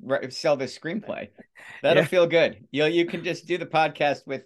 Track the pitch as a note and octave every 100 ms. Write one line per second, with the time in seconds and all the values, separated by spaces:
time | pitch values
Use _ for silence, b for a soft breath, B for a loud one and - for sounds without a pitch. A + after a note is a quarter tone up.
0 | A#2+ C3+ B2+ - D#3+ C#3+ C3 - D#3 G3+
1 | - - - _ - - B B C#3 F3
2 | F3 F#3 E3+ E3 C3+ - - C3+ D#3 E3+
3 | E3+ F3 E3 D#3+ - F3 E3 D#3+ D#3 D3+
4 | D3 C3+ - C3+